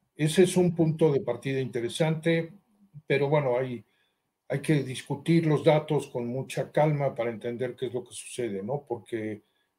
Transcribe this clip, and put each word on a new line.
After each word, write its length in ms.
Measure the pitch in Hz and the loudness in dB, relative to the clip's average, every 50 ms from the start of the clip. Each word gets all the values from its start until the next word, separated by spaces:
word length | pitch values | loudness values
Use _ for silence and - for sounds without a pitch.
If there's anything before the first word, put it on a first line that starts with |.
| _ _ _ | _ _ _
Ese 280 | - 151 156 - 190 | -2 0 2 4 4
es 140 | 175 180 - | 4 6 6
un 180 | 185 180 175 175 | 4 4 4 4
punto 360 | - 165 156 151 - 165 156 | 2 2 2 2 2 2 4
de 100 | 139 131 | 2 2
partida 380 | - 120 120 - - 139 135 135 | 0 -2 -6 -4 -4 -4 -2 -2
interesante, 920 | 131 117 - 120 117 117 - - 165 156 160 160 - 165 165 165 160 165 - - _ _ _ _ _ _ - 147 - | -2 -2 -4 -4 -4 -4 -2 0 0 0 0 0 0 0 0 0 -2 -6 -12 -20 _ _ _ _ _ _ -20 -10 -4
pero 240 | - 139 139 143 139 | 0 0 0 2 2
bueno, 280 | 156 147 139 127 120 127 | 2 2 2 2 0 0
hay, 240 | 135 127 120 110 - _ _ _ _ _ _ _ _ _ _ _ _ - | -2 -4 -6 -10 -12 _ _ _ _ _ _ _ _ _ _ _ _ -6
hay 120 | 135 139 | -6 -4
que 220 | - - 156 143 | 0 0 0 0
discutir 640 | 123 127 127 - - - 139 - - 165 165 165 165 | 0 -4 -8 -10 -8 -8 -8 -4 0 4 4 4 4
los 180 | 156 147 131 - | 4 2 4 6
datos 440 | 160 151 151 156 - 151 139 - - | 6 6 4 4 0 -2 -2 -2 -4
con 180 | - 123 120 | -6 -6 -6
mucha 440 | 120 123 135 131 - - 143 127 - | -4 -6 -6 -6 -6 -6 -6 -6 -2
calma 440 | - 147 151 156 147 143 143 135 135 | 2 2 2 2 2 0 0 -2 -2
para 160 | - 117 120 | -2 -4 -4
entender 440 | 117 104 - 120 120 110 127 120 107 | -4 -6 -6 -6 -4 -4 -6 -6 -6
qué 120 | - 131 | -6 -6
es 80 | 120 113 | -6 -6
lo 100 | 123 - | -6 -8
que 80 | - | -10
sucede, 500 | - - - - - - 120 113 98 95 | -14 -16 -16 -12 -6 -6 -4 -4 -4 -6
¿no? 220 | 98 113 139 143 - | -6 -4 -6 -6 -6
Porque 580 | - 120 110 - - 120 110 107 107 104 101 _ _ _ _ _ _ _ | -6 -8 -8 -8 -8 -8 -6 -6 -6 -8 -10 _ _ _ _ _ _ _